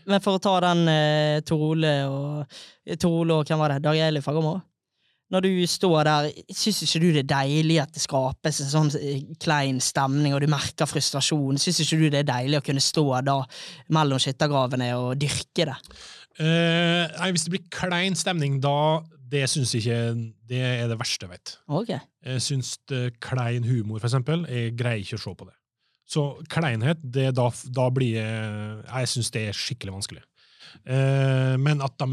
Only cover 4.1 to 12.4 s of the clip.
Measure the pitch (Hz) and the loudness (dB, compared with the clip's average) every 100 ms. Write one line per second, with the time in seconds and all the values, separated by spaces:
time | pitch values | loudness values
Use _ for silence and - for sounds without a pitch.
4.1 | 147 143 156 156 180 - _ _ _ _ | 0 -2 0 0 -2 -8 _ _ _ _
5.1 | _ - 185 190 185 175 - 190 156 151 | _ -2 0 2 2 0 2 4 4 4
6.1 | 151 147 - - 196 220 - 160 165 175 | 2 0 -6 -12 -2 -2 0 0 2 4
7.1 | 151 135 139 135 151 160 165 135 - - | 4 2 0 2 2 4 2 0 -6 -2
8.1 | 139 131 - 151 147 135 156 147 143 143 | -2 -2 -2 -4 -4 0 2 2 0 -4
9.1 | 139 147 160 170 147 139 131 - 147 139 | -6 -8 -6 0 2 2 0 0 0 0
10.1 | 143 147 139 143 143 - - 151 143 - | 2 2 2 2 2 0 -2 -2 0 -2
11.1 | 135 - 151 135 139 185 165 147 160 156 | -2 0 0 0 0 0 0 2 4 4
12.1 | 143 139 123 | 4 0 0